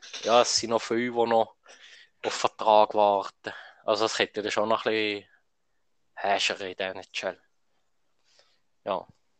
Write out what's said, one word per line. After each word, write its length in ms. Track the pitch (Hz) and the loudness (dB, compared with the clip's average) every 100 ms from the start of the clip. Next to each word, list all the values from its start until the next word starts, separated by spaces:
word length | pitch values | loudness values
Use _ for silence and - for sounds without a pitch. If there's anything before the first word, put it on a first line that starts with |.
| - - | -18 -8
Ja, 180 | 104 120 | 2 4
es 160 | 117 - | 4 0
sind 140 | 113 | 0
noch 100 | 113 | -2
viele, 300 | - 117 123 | -2 -2 -2
die 180 | 117 117 | 0 2
noch 260 | 113 110 _ - - - - - _ - | 2 0 _ -20 -20 -20 -20 -20 _ -8
auf 80 | |
Vertrag 600 | - - - 104 107 107 | -2 -4 0 4 6 6
warten. 600 | 107 104 101 98 - 107 - - - | 4 4 2 -2 -12 -14 -14 -18 -8
Also 220 | - 104 110 | -2 0 0
es 100 | - | 0
könnte 260 | 101 107 | -4 -4
dann 100 | 101 | -4
schon 180 | - 107 | -2 0
noch 160 | 110 117 | 0 0
ein 60 | |
bisschen 380 | 110 107 101 - _ _ _ _ _ _ _ _ - | -2 -2 -4 -10 _ _ _ _ _ _ _ _ -6
Häscher 440 | 98 98 - 95 | -2 0 -2 -4
in 140 | 95 90 | -8 -8
der 200 | 95 95 | -8 -8
N 60 | |
H 260 | - - 98 | -12 -8 -8
L. 100 | 87 _ _ _ _ _ _ _ _ _ _ _ _ _ _ | -8 _ _ _ _ _ _ _ _ _ _ _ _ _ _
Ja. 240 | 104 95 - _ _ | -6 -6 -8 _ _